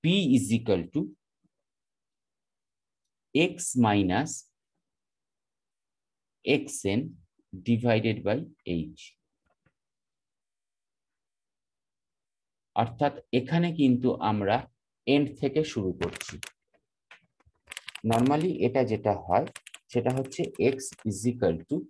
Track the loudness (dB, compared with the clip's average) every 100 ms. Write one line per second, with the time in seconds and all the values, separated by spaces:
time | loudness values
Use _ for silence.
0 | 2 2 4 2 2 -2 2 -2 0 -6
1 | -6 -12 _ _ _ _ _ _ _ _
2 | _ _ _ _ _ _ _ _ _ _
3 | _ _ _ 2 2 0 -4 2 4 4
4 | 2 0 -2 -8 _ _ _ _ _ _
5 | _ _ _ _ _ _ _ _ _ _
6 | _ _ _ _ 0 0 -2 -6 -2 -2
7 | -4 -12 _ _ _ -10 -2 0 2 2
8 | 0 -2 -2 -2 -4 _ -6 -6 -6 -12
9 | -20 _ _ _ _ _ _ _ _ _
10 | _ _ _ _ _ _ _ _ _ _
11 | _ _ _ _ _ _ _ _ _ _
12 | _ _ _ _ _ _ _ -2 -2 0
13 | -2 -2 _ -2 2 0 0 2 4 4
14 | 2 0 0 0 2 0 -2 _ _ _
15 | 0 0 0 -4 -2 -2 -2 -4 -4 -4
16 | -6 -8 -12 -12 -16 _ _ _ _ _
17 | _ -20 _ _ _ _ _ -18 -16 -8
18 | 0 2 4 4 0 0 2 2 2 2
19 | 0 0 2 0 0 -10 -20 -20 _ -2
20 | 0 -2 -4 -6 -6 0 0 0 -10 -8
21 | -6 -2 -2 0 0 0 -4 -6